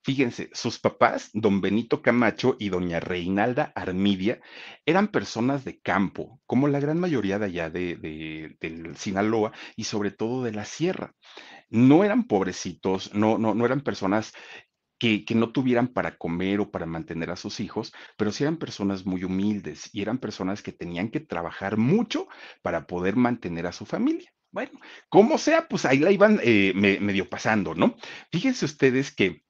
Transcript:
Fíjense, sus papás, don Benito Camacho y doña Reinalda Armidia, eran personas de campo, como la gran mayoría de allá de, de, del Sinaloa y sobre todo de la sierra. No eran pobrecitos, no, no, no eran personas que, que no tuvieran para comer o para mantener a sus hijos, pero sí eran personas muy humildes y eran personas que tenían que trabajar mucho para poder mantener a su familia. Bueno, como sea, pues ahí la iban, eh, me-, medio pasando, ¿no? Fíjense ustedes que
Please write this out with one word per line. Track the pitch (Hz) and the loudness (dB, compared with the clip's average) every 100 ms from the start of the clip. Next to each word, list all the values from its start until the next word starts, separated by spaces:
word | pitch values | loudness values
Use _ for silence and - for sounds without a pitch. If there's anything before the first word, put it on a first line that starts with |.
Fíjense, | - 135 123 - - | -2 0 0 -2 -12
sus | - 120 - | -6 -6 -2
papás, | 110 - 117 - - | -2 2 2 2 -6
don | 104 107 98 | 0 2 4
Benito | 95 104 120 151 | 2 0 0 2
Camacho | - 120 113 - 123 127 | 4 4 2 2 0 0
y | 104 | -2
doña | 90 90 82 | -2 -2 -4
Reinalda | 80 90 87 98 117 127 151 | -4 -4 0 0 2 0 -4
Armidia, | - 95 92 101 190 101 - - - - - | -6 -6 0 2 2 -2 -4 -12 -20 -20 -6
eran | - 175 208 | 0 2 2
personas | 120 101 117 123 139 | -2 -4 -2 -2 -2
de | 120 - | -6 -8
campo, | - 92 95 - 80 - _ | -2 0 0 -4 -12 -14 _
como | 117 143 | 2 2
la | 139 | 0
gran | 143 160 | -2 -2
mayoría | 180 135 98 101 | 0 0 0 -2
de | |
allá | 104 87 80 | -2 -4 -6
de, | 85 90 | -4 -6
de, | 78 80 78 80 78 78 - | -6 -10 -10 -10 -10 -14 -12
del | 82 82 80 71 | -12 -10 -14 -10
Sinaloa | - 95 107 113 107 - - | -4 0 0 0 -2 -4 -16
y | - | -10
sobre | 107 107 101 | -6 -4 -4
todo | - 110 127 | -4 -4 -4
de | 123 | -4
la | 104 | -6
sierra. | 104 - 170 - - _ - - - - _ | -10 -4 -4 -4 -10 _ -20 -20 -20 -20 _
No | 113 127 156 | 6 8 8
eran | 208 131 | 6 2
pobrecitos, | 113 101 92 90 92 85 98 95 - | 2 2 2 -2 -8 -4 -2 -2 -2
no, | 104 107 104 | 2 2 4
no, | 110 | 0
no | 104 | 0
eran | 120 139 | 0 0
personas | 139 101 98 107 107 - - - _ _ _ _ | -4 -4 0 0 -2 -16 -20 -20 _ _ _ _
que, | 117 104 | 0 0
que | - | 0
no | 117 113 | 0 2
tuvieran | 139 127 120 123 | 0 2 2 2
para | - 85 - | -2 -4 -6
comer | 87 87 92 101 | -6 -2 0 0
o | 101 | -2
para | 92 85 | -6 -6
mantener | 82 78 82 82 | -8 -8 -8 -6
a | |
sus | 87 104 - | -8 -10 -8
hijos, | 98 104 117 - - - | -8 -8 -10 -16 -20 -4
pero | 104 | -4
sí | - | 0
eran | 147 165 | -2 -2
personas | - - 101 95 | -8 -4 -4 -4
muy | 95 92 | -4 -4
humildes | 92 95 104 104 80 76 - | -2 -2 -2 -2 -8 -14 -12
y | 101 | -8
eran | 101 123 | -6 -4
personas | 110 - 95 101 | -6 -6 -6 -6
que | - | -10
tenían | - 85 85 113 | -12 -8 -6 -4
que | 147 | -6
trabajar | - 85 82 - 98 107 | -6 -8 -8 -6 -4 0
mucho | 117 214 - 302 381 - - - | 2 2 0 -6 -8 -16 -20 -8
para | 92 82 71 | -4 -4 -4
poder | 90 92 113 | -2 0 2
mantener | 120 117 90 85 87 | 0 0 -6 -6 -6
a | |
su | - | -8
familia. | 107 175 254 330 - _ _ | -8 -2 -2 -2 -8 _ _
Bueno, | 196 254 - - - _ | -10 -10 -14 -20 -20 _
como | - 226 320 | 6 6 4
sea, | - 320 320 | 4 2 0
pues | 196 | -2
ahí | 135 135 | 2 4
la | 165 | 4
iban, | 196 208 208 | 6 6 6
eh, | 120 107 95 | 6 6 6
me-, | 92 101 98 | 4 4 4
medio | 104 95 90 | 0 -2 -2
pasando, | - 117 110 82 | -4 0 0 0
¿no? | 80 175 - - - - | 2 2 0 -18 -18 -8
Fíjense | 175 262 254 | -2 -2 -2
ustedes | 147 - 135 127 139 | -6 2 2 2 -2
que | - 98 - | 0 0 0